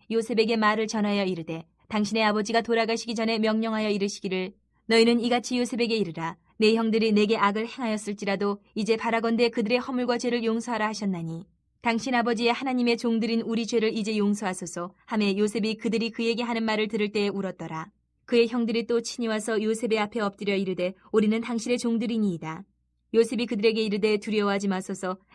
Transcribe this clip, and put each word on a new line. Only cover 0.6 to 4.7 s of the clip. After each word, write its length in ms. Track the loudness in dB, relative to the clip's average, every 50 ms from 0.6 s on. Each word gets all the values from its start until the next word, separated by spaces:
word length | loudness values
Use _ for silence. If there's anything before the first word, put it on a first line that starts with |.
| 4 2 2 2 -2
전하여 380 | -2 -2 0 0 0 2 0 0
이르되, 420 | 0 -2 -4 -6 -8 -10 -10 -10 _ _ _ _ _
당신의 360 | -2 0 0 0 2 2 2
아버지가 380 | 2 2 0 0 0 0 0
돌아가시기 520 | 2 2 0 0 2 0 0 -2 -2 -4 -4
전에 240 | -2 -2 0 0 0
명령하여 520 | 0 0 0 0 0 -2 -2 -2 0 0
이르시기를, 600 | 0 0 0 -2 -4 -6 -6 -4 -2 -2 -4 -6 -8 _ _ _